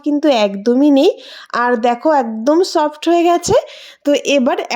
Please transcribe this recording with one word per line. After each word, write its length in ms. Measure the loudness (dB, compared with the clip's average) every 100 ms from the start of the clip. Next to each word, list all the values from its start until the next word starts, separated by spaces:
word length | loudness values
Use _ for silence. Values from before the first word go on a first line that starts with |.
| -4
কিন্তু 200 | -2 0 0 -2
একদমই 440 | -2 -2 2 4 4
নেই। 120 | 2 0 -8 -20 -10 -4
আর 100 | -2 0 0
দেখো, 220 | -2 0 0
একদম 360 | 0 -4 0 0 0
সফট 280 | 0 -2 -2 0
হয়ে 140 | 2 2
গেছে। 260 | 0 0 0 -2 -8 -20 -8
তো 60 | -2 -2 0 0
এবার 220 | 0 -2 -4